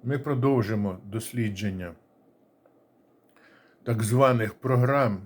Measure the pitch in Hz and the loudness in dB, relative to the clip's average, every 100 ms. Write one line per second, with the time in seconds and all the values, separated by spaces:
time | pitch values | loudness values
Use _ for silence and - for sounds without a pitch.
0 | 120 139 147 131 135 131 104 107 101 92 | -4 -4 -2 0 2 2 0 -2 -4 -6
1 | 101 113 - 123 107 95 104 95 87 82 | -8 -10 -6 -4 -4 -4 -6 -6 -10 -14
2 | _ _ _ _ _ _ _ _ _ _ | _ _ _ _ _ _ _ _ _ _
3 | _ _ _ _ _ _ _ _ - 113 | _ _ _ _ _ _ _ _ -4 -2
4 | 107 123 131 123 107 - 127 123 127 139 | 2 4 6 4 0 -4 0 2 4 2
5 | 123 98 | 0 -2